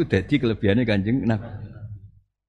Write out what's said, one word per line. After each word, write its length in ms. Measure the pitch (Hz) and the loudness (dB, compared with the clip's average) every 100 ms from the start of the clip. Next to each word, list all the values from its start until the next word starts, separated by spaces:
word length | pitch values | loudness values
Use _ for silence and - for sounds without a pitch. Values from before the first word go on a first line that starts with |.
| 170 | 2
dadi 320 | 101 92 143 | 0 2 0
kelebihane 480 | 123 104 104 107 113 | 2 2 2 2 2
Kanjeng 320 | 101 95 131 113 | 2 0 0 0
Nabi. 200 | 110 - - - - - - - - _ _ | -2 -4 -12 -14 -14 -14 -16 -18 -20 _ _